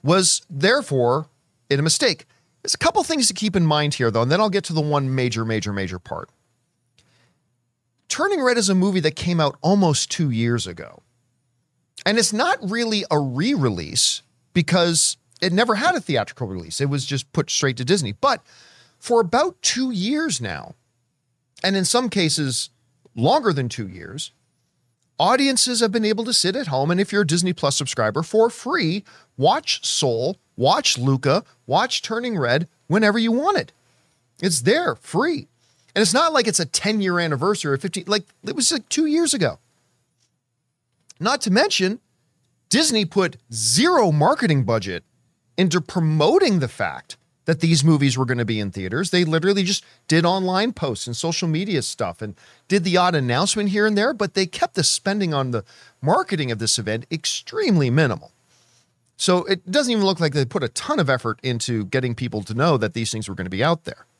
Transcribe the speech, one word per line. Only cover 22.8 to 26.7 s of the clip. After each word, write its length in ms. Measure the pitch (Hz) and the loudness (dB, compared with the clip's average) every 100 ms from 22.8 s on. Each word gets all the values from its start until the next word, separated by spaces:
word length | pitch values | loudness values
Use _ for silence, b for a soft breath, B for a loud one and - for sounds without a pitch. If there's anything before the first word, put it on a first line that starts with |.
| _ _ _ - | _ _ _ -4
longer 380 | 131 277 233 | 0 2 2
than 160 | 143 123 | -2 -4
two 180 | - 98 | -6 -12
years, 440 | 92 82 123 - _ _ _ _ _ _ _ _ _ | -12 -16 -14 -14 _ _ _ _ _ _ _ _ _
audiences 640 | 170 254 277 254 247 233 | 2 4 2 2 0 0
have 100 | 226 | 0
been 140 | 226 214 | 0 0
able 180 | 214 | 0
to 100 | 233 | 0
sit 220 | 233 175 208 | 0 0 -2
at 120 | |
home, 220 | 208 | -2